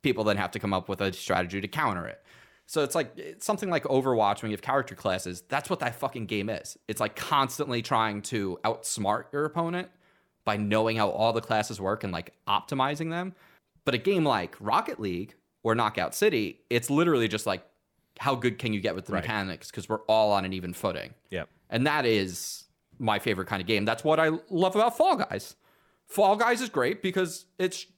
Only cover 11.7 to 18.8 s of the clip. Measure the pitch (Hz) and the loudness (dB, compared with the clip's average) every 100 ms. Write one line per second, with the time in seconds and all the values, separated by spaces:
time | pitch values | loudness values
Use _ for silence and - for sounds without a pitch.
11.7 | 101 95 107 101 85 85 _ - 101 - | -2 -2 -2 -4 -6 -8 _ -2 -2 0
12.7 | 139 131 147 160 170 185 180 - _ _ | -2 -2 -2 -6 -6 -8 -12 -20 _ _
13.7 | _ - 123 185 196 151 113 87 - 107 | _ -2 0 2 4 4 2 -2 -6 0
14.7 | 143 226 269 104 87 107 - _ _ 113 | 0 0 -6 -4 -4 -6 -14 _ _ 0
15.7 | 113 110 - 87 - 208 139 101 - _ | 2 2 0 -4 2 2 2 -2 -6 _
16.7 | 120 120 143 170 139 113 107 - 95 - | 0 2 2 4 4 2 0 -2 -4 -6
17.7 | _ _ _ _ - 139 131 123 110 120 | _ _ _ _ -4 -2 0 0 -2 -4
18.7 | 107 | -2